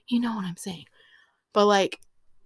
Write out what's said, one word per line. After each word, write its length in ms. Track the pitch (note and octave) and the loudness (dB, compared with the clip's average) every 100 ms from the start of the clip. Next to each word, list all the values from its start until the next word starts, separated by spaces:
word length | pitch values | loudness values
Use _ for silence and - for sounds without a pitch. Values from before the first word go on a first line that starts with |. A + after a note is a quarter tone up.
| - | -4
you 120 | A#3+ | -2
know 160 | A#3+ A3+ | -2 -6
what 100 | F#3 | -8
I'm 120 | F3 | -10
saying. 280 | G3+ E3 - _ _ _ _ _ _ | -12 -14 -18 _ _ _ _ _ _
But, 140 | G#3+ G#3 | 2 4
like, 340 | G3+ F#3+ - - _ _ - | 4 2 -4 -18 _ _ -20